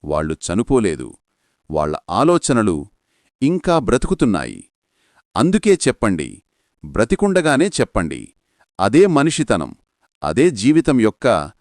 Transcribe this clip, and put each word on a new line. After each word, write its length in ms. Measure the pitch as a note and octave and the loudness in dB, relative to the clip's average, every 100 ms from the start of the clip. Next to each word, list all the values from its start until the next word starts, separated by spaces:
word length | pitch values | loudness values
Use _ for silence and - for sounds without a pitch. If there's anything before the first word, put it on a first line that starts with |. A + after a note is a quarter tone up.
వాళ్ళు 300 | D2 D2+ D#2 | -4 -4 -4
చనిపోలేదు, 720 | D#2 - F2+ A#2+ C3+ G#2 D2 A#1+ - _ _ _ _ _ | -6 -6 -4 0 0 0 -4 -10 -16 _ _ _ _ _
వాళ్ళ 240 | D#2 D2+ D#2 - | -4 -4 -6 -6
ఆలోచనలు 680 | F2+ D3+ F3 - B2 G#2 D#2 C#2 _ _ _ _ _ | -2 2 0 0 0 0 -2 -8 _ _ _ _ _
ఇంకా 380 | C3+ F3+ - E3 | -2 -2 0 -2
బ్రతుకుతున్నాయి. 840 | A2 A#2+ - F#3+ C3 F#2 A#1+ G1+ - _ _ _ _ _ _ F#2 | 0 -2 0 0 0 0 -4 -14 -20 _ _ _ _ _ _ -2
అందుకే 380 | D3 G#3 G#3+ F#3 - | 0 2 2 2 0
చెప్పండి, 420 | A#2+ A2 F2+ C2 G1+ _ _ _ _ D2+ | -2 -2 -2 -6 -12 _ _ _ _ -10
బ్రతికుండగానే 800 | C#2 A#2 F#3+ G3+ F#3 D#3 C3+ F#3+ | -2 0 0 2 2 2 2 0
చెప్పండి. 680 | - A#2+ - E2+ C2 G#1 _ _ _ _ - | 0 -2 -2 -4 -8 -14 _ _ _ _ -4
అదే 260 | F#2+ C3 G3+ | 2 4 4
మనిషితనం, 720 | D3+ D3+ D3+ D3+ G2 C#2 - _ _ _ _ | 4 2 0 -2 -2 -4 -12 _ _ _ _
అదే 260 | D2 E2 E3+ | -4 2 2
జీవితం 520 | A#2+ A2+ D#3 E3 C3 | 2 2 2 2 2
యొక్క 260 | G#2+ - B2+ F#2+ D2 _ | 2 0 0 0 -4 _